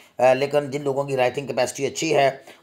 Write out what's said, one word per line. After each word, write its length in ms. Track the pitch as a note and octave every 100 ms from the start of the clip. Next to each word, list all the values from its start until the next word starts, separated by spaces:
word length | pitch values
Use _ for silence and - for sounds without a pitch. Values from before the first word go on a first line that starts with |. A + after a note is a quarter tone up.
| - -
अ, 140 | B2+
लेकिन 360 | C3 C#3+ D3 C#3+
जिन 140 | C#3+
लोगों 220 | C#3+ C3+ C#3
की 100 | C3
राइटिंग 320 | B2 C#3+ B2+
कैपेसिटी 380 | A#2+ A#2+ - C3+
अच्छी 240 | - D#3+
है 360 | C#3+ C3+ - - -